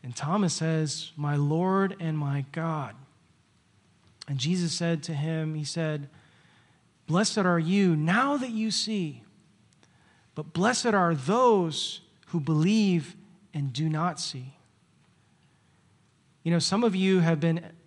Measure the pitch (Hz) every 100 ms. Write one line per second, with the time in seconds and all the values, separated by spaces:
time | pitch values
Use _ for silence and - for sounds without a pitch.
0 | 127 120 143 202 185 - 160 160 156 -
1 | - - 143 143 143 160 185 190 196 -
2 | 165 156 139 143 139 - 165 156 127 117
3 | 135 _ _ _ _ _ _ _ _ _
4 | _ _ - 139 139 180 170 - 170 165
5 | - 147 156 160 156 156 147 165 156 151
6 | 139 - _ _ _ _ _ _ _ _
7 | - 170 214 214 180 170 160 202 190 156
8 | 160 208 277 294 254 220 220 - 214 214
9 | 160 123 - _ _ _ _ _ _ _
10 | _ _ _ - 156 170 208 240 240 208
11 | 170 156 131 226 254 208 170 147 - -
12 | _ _ - 170 143 151 170 220 202 175
13 | 135 - - - _ 151 139 120 160 156
14 | 175 151 - 135 127 - _ _ _ _
15 | _ _ _ _ _ _ _ _ _ _
16 | _ _ _ _ 165 170 - 196 240 185
17 | 190 185 165 160 165 165 - -